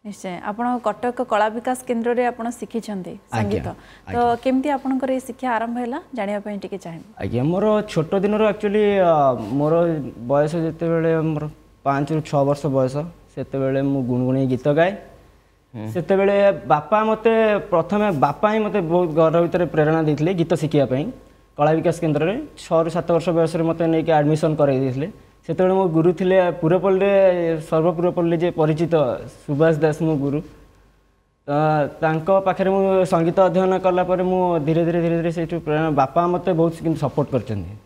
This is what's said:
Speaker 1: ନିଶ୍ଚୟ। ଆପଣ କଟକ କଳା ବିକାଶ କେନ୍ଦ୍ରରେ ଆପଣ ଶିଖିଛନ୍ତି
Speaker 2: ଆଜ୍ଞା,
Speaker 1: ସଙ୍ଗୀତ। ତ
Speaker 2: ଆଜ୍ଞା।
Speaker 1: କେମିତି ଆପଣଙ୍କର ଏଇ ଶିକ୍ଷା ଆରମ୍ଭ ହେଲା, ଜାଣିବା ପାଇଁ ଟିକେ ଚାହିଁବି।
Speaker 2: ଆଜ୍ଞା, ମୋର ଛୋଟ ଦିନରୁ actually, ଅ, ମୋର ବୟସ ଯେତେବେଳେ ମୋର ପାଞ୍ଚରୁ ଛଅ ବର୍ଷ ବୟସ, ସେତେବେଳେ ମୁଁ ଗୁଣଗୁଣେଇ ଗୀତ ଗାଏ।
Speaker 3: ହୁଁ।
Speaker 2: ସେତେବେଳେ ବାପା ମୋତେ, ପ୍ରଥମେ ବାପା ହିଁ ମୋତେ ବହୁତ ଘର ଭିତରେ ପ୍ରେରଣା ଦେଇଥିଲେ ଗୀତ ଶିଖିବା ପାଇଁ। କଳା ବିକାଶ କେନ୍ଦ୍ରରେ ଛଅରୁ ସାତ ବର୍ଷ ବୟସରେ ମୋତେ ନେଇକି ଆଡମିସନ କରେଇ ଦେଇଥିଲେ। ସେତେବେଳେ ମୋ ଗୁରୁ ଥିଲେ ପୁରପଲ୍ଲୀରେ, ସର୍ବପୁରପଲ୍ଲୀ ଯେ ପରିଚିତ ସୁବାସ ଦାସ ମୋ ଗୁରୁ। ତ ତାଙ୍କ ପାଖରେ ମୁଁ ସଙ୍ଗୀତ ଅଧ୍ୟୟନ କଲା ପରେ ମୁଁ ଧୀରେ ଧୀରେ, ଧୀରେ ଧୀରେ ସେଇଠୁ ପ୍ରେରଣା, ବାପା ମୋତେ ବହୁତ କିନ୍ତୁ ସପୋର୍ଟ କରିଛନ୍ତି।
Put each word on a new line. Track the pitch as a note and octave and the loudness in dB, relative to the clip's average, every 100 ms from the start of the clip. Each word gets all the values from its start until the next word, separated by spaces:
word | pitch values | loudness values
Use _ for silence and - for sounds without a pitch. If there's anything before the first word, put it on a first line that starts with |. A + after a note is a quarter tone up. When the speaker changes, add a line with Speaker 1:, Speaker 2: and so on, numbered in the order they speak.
| G#3 | -16
Speaker 1:
ନିଶ୍ଚୟ। | G3 F#3+ F3 | -12 -12 -10
ଆପଣ | - G#3 A#3+ B3 | -10 -4 -4 -2
କଟକ | A3 G#3 B3 A#3+ | -4 -4 -6 -4
କଳା | B3 G#3 G#3+ | -2 2 0
ବିକାଶ | A3 B3+ B3+ | -2 -6 -6
କେନ୍ଦ୍ରରେ | - A#3 A#3 A#3+ B3 | -4 -2 0 0 0
ଆପଣ | A#3+ A#3 | -2 -8
ଶିଖିଛନ୍ତି | A#3+ G#3 A3+ G#3 G3 F3 | -8 -8 -8 -6 -10 -10
Speaker 2:
ଆଜ୍ଞା, | - _ A#2 | -16 _ -4
Speaker 1:
ସଙ୍ଗୀତ। | G2+ - F3 - - - - | -2 -2 -4 -12 -20 -20 -6
ତ | A#3+ | -2
Speaker 2:
ଆଜ୍ଞା। | A#3+ A#3 | 0 0
Speaker 1:
କେମିତି | C4 C4 C#4+ | 0 0 0
ଆପଣଙ୍କର | C4+ C4+ C4 C4 | -2 -2 -2 -2
ଏଇ | C4 | -4
ଶିକ୍ଷା | B3 A#3 B3+ | -6 -8 -4
ଆରମ୍ଭ | A3+ A#3 A#3+ | -2 -2 -6
ହେଲା, | A#3+ C#4+ F4 | -6 -8 -10
ଜାଣିବା | B3 G3 G#3 | -8 -4 -4
ପାଇଁ | G#3 G#3 | -6 -10
ଟିକେ | F#3 G3 | -10 -10
ଚାହିଁବି। | F3 E3 - - | -12 -16 -18 -10
Speaker 2:
ଆଜ୍ଞା, | G2 A#2 | -4 -2
ମୋର | C#3 F3+ G#3+ G#3+ G#3 | 0 0 2 0 0
ଛୋଟ | D#3+ D#3 | -4 0
ଦିନରୁ | G3 G3+ G#3 | 0 0 2
actually, | G#3+ G3+ G#3 G#3 G#3 G3+ | 0 0 -2 2 2 4
ଅ, | F3 D#3 C#3 A#2+ G#2 | 4 4 4 0 -4
ମୋର | C3+ D3 E3 E3+ D#3 B2+ - | -2 2 2 2 -2 -8 -12
ବୟସ | A#2+ C#3 D3+ E3+ | -2 0 0 -2
ଯେତେବେଳେ | D#3+ D#3+ E3 E3 E3 D#3+ | -4 -4 -2 0 0 0
ମୋର | D#3+ D3+ D3+ - _ _ | -2 -4 -8 -12 _ _
ପାଞ୍ଚରୁ | C#3 C#3 D3 D#3 | -2 -2 0 -2
ଛଅ | D3+ D3 | -2 0
ବର୍ଷ | C#3 C#3+ D3+ | 0 0 0
ବୟସ, | C3+ B2+ C#3+ E3+ - - | 0 0 -2 -8 -14 -18
ସେତେବେଳେ | - B2+ C#3 C3+ C3+ | -12 -8 -4 -2 0
ମୁଁ | C#3 C#3 | 0 -2
ଗୁଣଗୁଣେଇ | B2 B2 B2+ C3 C3 | -2 0 0 0 0
ଗୀତ | B2 D3 | 0 0
ଗାଏ। | D3 F3 G3+ - - - _ _ _ _ | 2 2 -2 -14 -20 -20 _ _ _ _
Speaker 3:
ହୁଁ। | A2+ A2 | -12 -8
Speaker 2:
ସେତେବେଳେ | F3 E3+ G3 G3 G3+ G3+ E3 C3 | -8 0 2 4 4 2 2 0
ବାପା | D3+ - G#3+ | -2 2 0
ମୋତେ, | A3 A3 A3+ A3 A3 G#3 | 2 2 2 4 2 0
ପ୍ରଥମେ | - E3+ E3 G#3 G#3 | 0 0 0 0 0
ବାପା | D3+ C#3+ C#3 G#3+ | 2 0 2 0
ହିଁ | A3 | 0
ମୋତେ | G#3 G3 | 0 -2
ବହୁତ | D#3+ F3 F3+ | 0 0 2
ଘର | D3+ D#3+ E3 | 2 4 4
ଭିତରେ | E3+ F3 F3 | 2 0 0
ପ୍ରେରଣା | D#3 D3+ D#3+ | 2 2 2
ଦେଇଥିଲେ | D#3 C#3+ D#3 | 0 0 0
ଗୀତ | F#3 D#3+ | 0 0
ଶିଖିବା | D3+ D#3 D3 C3 | 0 0 0 2
ପାଇଁ। | B2+ G3+ - - _ _ - | -2 -4 -10 -20 _ _ -2
କଳା | D3 | 2
ବିକାଶ | D#3+ F3 D#3+ | 2 0 0
କେନ୍ଦ୍ରରେ | E3 D3 D#3+ A#3+ D4+ - | -2 0 -2 -4 -10 -18
ଛଅରୁ | - E3 E3 | 0 0 0
ସାତ | F3 D#3+ | -2 0
ବର୍ଷ | E3+ F3 | 0 2
ବୟସରେ | E3 E3 E3 | 0 0 0
ମୋତେ | E3 E3 E3 | -2 0 0
ନେଇକି | D#3+ E3 | 0 2
ଆଡମିସନ | D#3 D3 D#3 E3 | 2 2 2 0
କରେଇ | D#3 C#3+ C3 | 2 2 2
ଦେଇଥିଲେ। | C3+ B2+ E3 - - _ - | -2 -4 -6 -10 -20 _ -8
ସେତେବେଳେ | E3 F#3 | 0 2
ମୋ | F#3+ F#3+ | 2 2
ଗୁରୁ | D#3+ E3+ | 2 2
ଥିଲେ | F3 F#3 F#3 F3+ | 2 2 4 2
ପୁରପଲ୍ଲୀରେ, | D#3 D#3+ F3+ F#3+ F#3+ G3 G3 F#3+ F3+ E3+ D#3+ D#3 | 0 2 2 2 2 4 6 4 4 0 -2 -2
ସର୍ବପୁରପଲ୍ଲୀ | D#3+ E3 E3+ F3 E3 E3+ E3 | 0 2 2 0 0 0 0
ଯେ | F3 | 0
ପରିଚିତ | E3+ D#3 D#3 E3+ E3 C3 G2 - - - | 0 0 0 2 2 2 -2 -8 -16 -6
ସୁବାସ | C#3+ D#3+ D3+ | 2 2 4
ଦାସ | D#3 D3 | 0 0
ମୋ | E3 D3+ | -2 0
ଗୁରୁ। | C#3 C#3+ F3 - - _ _ _ _ _ _ _ - | -2 -4 -8 -20 -20 _ _ _ _ _ _ _ -4
ତ | C#3+ D#3 D3+ C#3 - | 0 2 0 -2 -2
ତାଙ୍କ | D#3+ D#3+ D#3+ G3 | -2 0 2 2
ପାଖରେ | F#3+ F3+ F#3+ | 2 0 0
ମୁଁ | F#3+ F#3+ F#3+ | 2 2 2
ସଙ୍ଗୀତ | F3+ E3+ E3 F3 | 2 2 2 4
ଅଧ୍ୟୟନ | F#3 F3 F#3 F#3 | 4 4 2 2
କଲା | F#3 F3+ | 0 0
ପରେ | F3+ F3+ | 0 0
ମୁଁ | F#3 F#3 F3+ E3+ | 0 0 0 0
ଧୀରେ | D3 D#3+ | 0 0
ଧୀରେ, | E3+ E3+ | 2 0
ଧୀରେ | E3+ E3 | 0 0
ଧୀରେ | E3+ | -2
ସେଇଠୁ | E3 D#3+ E3+ | -4 -4 -6
ପ୍ରେରଣା, | D#3 D3+ D#3+ | -2 -2 0
ବାପା | C#3 C3 E3+ F3 | 2 2 2 0
ମୋତେ | F3 - | 0 0
ବହୁତ | E3 E3 | 2 0
କିନ୍ତୁ | E3 D#3 D#3 | 0 -4 -2
ସପୋର୍ଟ | C#3 - C3 | -2 -2 -2
କରିଛନ୍ତି। | C3 G2 G#2 E2+ G#2+ | -2 -4 -8 -8 -14